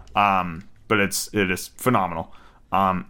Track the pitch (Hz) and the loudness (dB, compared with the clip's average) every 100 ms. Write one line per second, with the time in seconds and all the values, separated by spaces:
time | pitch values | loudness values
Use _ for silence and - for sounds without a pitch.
0 | - 101 101 95 87 80 - - - 107 | -4 2 4 2 -2 -8 -14 -10 0 2
1 | 98 - - 101 92 90 - - 127 117 | 2 -2 -4 0 0 -2 -6 -4 0 0
2 | 90 82 80 - - - - 92 95 90 | 0 -4 -8 -12 -20 -20 -2 2 2 0